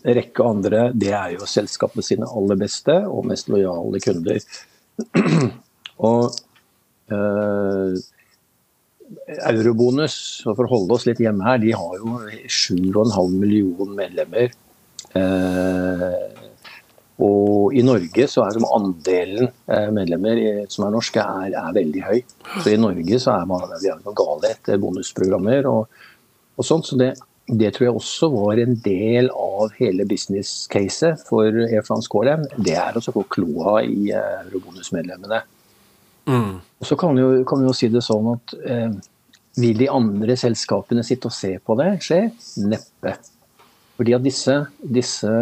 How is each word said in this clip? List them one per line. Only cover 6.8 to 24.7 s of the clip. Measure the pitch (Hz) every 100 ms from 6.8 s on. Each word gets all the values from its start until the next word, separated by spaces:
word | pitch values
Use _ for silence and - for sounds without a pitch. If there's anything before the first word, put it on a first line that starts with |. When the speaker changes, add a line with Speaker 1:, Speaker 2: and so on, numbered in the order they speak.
| _ _ -
Speaker 1:
eh, | 104 104 101 104 101 98 98 95 92 - _ _ _ _ _ _ _ _ _ - - - 151 -
Eurobonus, | 113 113 113 123 135 151 - - - 120
og |
for | 104 123
å |
holde | 120 90
oss | 120 123
litt | 113
hjemme | 113 104
her, | 104 127
de | 110
har | 107 85 92
jo | 113 120 107 110 127
sju | - - 92 95
og | 101 113
en | 98
halv | 90 95
million | 101 104 95 87 98 101
medlemmer. | 90 87 78 98 127 - _ _ _ - - 95
Eh, | 95 95 92 90 92 90 90 90 90 90 50 - - - - - _ _ _ -
og | 101 101 104 104 101
i | 135
Norge | 123 113 85 - 139
så | -
er | 101
som | 110 113
andelen, | 113 98 85 90 90 90 104 123 - -
eh, | 113 104
medlemmer | 107 87 85 107 113
i, | 110 104 101
som | - 101
er |
norske, | 113 - 117 104
er, | 98 95 92
er | 104
veldig | 101 80 92 92
høy. | 120 - - - 196
Så | 156
i | 107
Norge | 113 90 82 123
så | 131
er | 101 87
man, | 90 90 85
vi | 95
er | -
noe | 101 98
gale | 87 76 107
etter | 110 -